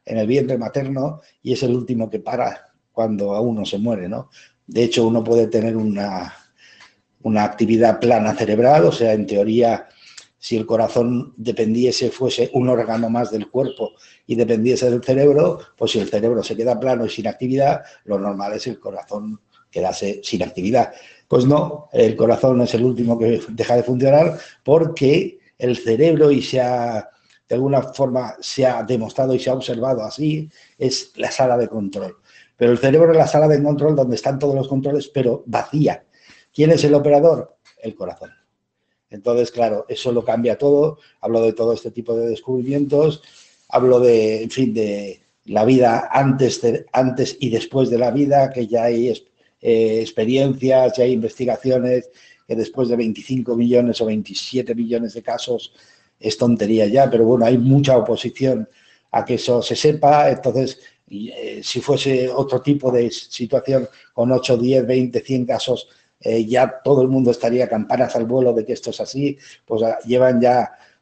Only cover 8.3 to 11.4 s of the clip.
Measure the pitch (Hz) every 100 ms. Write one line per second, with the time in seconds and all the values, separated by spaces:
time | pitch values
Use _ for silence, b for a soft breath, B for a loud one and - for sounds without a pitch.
8.3 | 107 107 107 123 151 - - 113 107 98
9.3 | 104 104 113 117 110 - B B B B
10.3 | _ - 113 110 113 110 127 120 123 117
11.3 | -